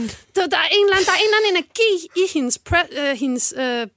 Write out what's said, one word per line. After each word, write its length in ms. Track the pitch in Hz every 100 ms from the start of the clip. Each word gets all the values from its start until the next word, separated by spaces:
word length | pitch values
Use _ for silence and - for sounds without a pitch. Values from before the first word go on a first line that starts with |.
| 226 - _
der, 120 | 381 349
der 100 | 339
er 120 | 330
en 120 | 415
eller 120 | 403 381
anden, 100 | 381
der 60 |
er 40 | 370
en 80 |
eller 140 | 427 427 427
anden 80 | 359
energi 440 | - - 453 370 330 349
i 160 | 381
hendes 240 | 311 247 - -
pre-, 320 | 339 349 -
øh, 160 | 285 247
hendes, 380 | 269 247 - 262
øh, 300 | 254 240 226